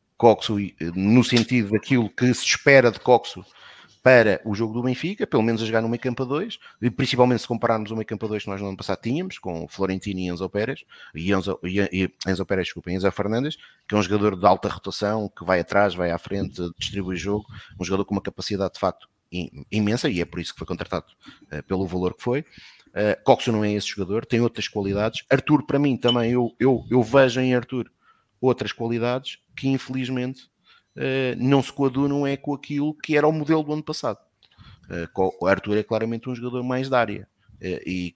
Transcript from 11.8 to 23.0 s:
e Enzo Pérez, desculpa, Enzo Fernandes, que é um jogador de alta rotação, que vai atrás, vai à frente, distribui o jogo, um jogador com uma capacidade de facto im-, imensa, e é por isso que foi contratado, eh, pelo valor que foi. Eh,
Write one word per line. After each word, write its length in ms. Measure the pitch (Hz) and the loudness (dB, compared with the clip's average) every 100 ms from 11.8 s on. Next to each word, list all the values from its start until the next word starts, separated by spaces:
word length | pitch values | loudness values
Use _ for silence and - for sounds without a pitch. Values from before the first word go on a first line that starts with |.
e 280 | 98 92 90 - 95 | 0 0 -2 -4 -4
Enzo 200 | 92 92 | -4 -2
Pérez, 220 | 95 87 | -2 -4
desculpa, 240 | - 87 | -8 -8
Enzo 200 | 92 95 | -2 -2
Fernandes, 460 | - 101 113 143 - - _ - | -2 -2 -2 -4 -8 -18 _ -2
que 80 | |
é 40 | 107 | -2
um 40 | |
jogador 380 | 92 104 104 92 | 0 2 0 2
de 60 | 90 | 2
alta 240 | 92 95 | 2 0
rotação, 600 | - 98 - 101 110 101 | -6 -10 -4 -2 -2 -6
que 140 | - | -6
vai 160 | 87 92 | 0 0
atrás, 340 | 82 98 101 | 2 2 2
vai 180 | 87 87 | 0 -2
à 60 | 85 | -4
frente, 440 | - 98 95 - 87 - | -6 -6 -6 -6 -8 -8
distribui 360 | - 101 92 90 | -8 -6 -6 -6
o 20 | |
jogo, 280 | 92 104 - - - - | -4 -4 -6 -18 -18 -10
um 60 | |
jogador 220 | 87 95 98 | -2 -2 0
com 100 | 98 | -2
uma 60 | |
capacidade 520 | - - - 101 95 | -4 -10 -6 -4 -4
de 60 | - | -2
facto 300 | 95 - - _ _ | -4 -4 -18 _ _
im-, 360 | 90 85 73 - | -10 -8 -12 -6
imensa, 400 | 107 104 120 156 | 0 0 0 0
e 120 | 87 | -2
é 40 | 85 | -4
por 140 | 87 | -6
isso 140 | 82 | -10
que 60 | - | -10
foi 80 | - | -10
contratado, 400 | 85 87 87 - _ - - _ | -8 -6 -6 -8 _ -20 -20 _
eh, 100 | 76 | -14
pelo 240 | - 95 95 | -4 -4 -2
valor 280 | 90 90 | -2 -4
que 100 | - | -4
foi. 220 | 123 131 - - - - _ | -4 -4 -6 -20 -20 -20 _
Eh, 220 | - | -2